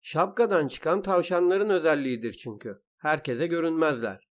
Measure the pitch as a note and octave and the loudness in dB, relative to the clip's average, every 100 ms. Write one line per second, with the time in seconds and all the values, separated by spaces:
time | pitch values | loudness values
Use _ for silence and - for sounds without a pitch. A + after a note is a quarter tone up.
0 | - D#3 G3 G3 A3+ F#3 C#3+ - D#3 F#3+ | -4 -2 -2 2 2 2 0 -2 -2 0
1 | F#3+ F3+ E3 F3+ F3+ F#3+ G#3 F#3 D#3+ D3 | 2 0 2 2 2 2 2 2 2 2
2 | C3+ B2 A2+ G#2+ B2 G#2 A2+ G2 _ _ | 0 -4 -6 -8 -12 -12 -12 -14 _ _
3 | D3+ D#3 C#3+ A#2+ E3+ E3+ E3 D#3+ D#3+ B2+ | -2 -2 -2 -4 -2 -2 -2 0 0 0
4 | A2+ G2 _ | -6 -8 _